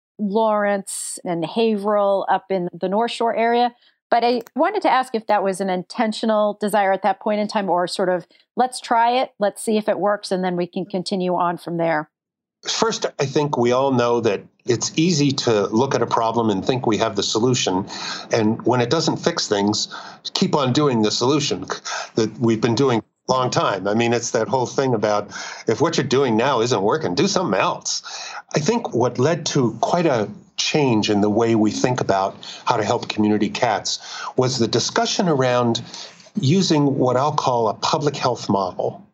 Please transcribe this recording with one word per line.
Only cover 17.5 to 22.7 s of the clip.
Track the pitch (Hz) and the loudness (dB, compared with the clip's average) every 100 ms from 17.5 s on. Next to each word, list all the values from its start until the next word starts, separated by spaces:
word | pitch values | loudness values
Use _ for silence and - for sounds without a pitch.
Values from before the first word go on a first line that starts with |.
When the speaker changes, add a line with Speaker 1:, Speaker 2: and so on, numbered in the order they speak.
| 123 98 92 101 - - - - | 2 0 -2 -4 -10 -10 -12 -2
Speaker 2:
And | 117 107 113 | 0 2 0
when | 117 123 | 0 0
it | 120 | 2
doesn't | 165 156 135 | 0 0 0
fix | 131 - - | -2 -2 -2
things, | 101 101 104 - - - - - | 0 2 0 -4 -10 -16 -16 -10
keep | - 190 156 | -2 2 2
on | 131 | 2
doing | 123 147 117 | 2 2 2
the | 107 | 2
solution | - 123 151 - 92 95 - - - - | 2 2 2 0 -4 -6 -10 -8 -10 -6
that | - 110 - | -2 -2 0
we've | 117 110 | 0 2
been | 123 | 2